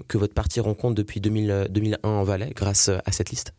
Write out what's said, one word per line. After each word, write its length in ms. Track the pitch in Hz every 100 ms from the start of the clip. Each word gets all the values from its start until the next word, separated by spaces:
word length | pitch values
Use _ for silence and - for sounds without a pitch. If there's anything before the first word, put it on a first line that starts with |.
| -
que 100 | 110
votre 160 | 104
parti 240 | - 107 -
rencontre 380 | 107 104 123 107
depuis 240 | 104 -
deux 100 | 104
mille, 220 | 107 104
euh, 160 | 98 98
deux 120 | 101
mille 180 | 107 107
un 60 | 104
en 160 | 104
Valais 260 | 98 98 107
grâce, 340 | - - 98 -
euh, 100 | 95
à 80 | -
cette 180 | - -
liste ? 240 | - -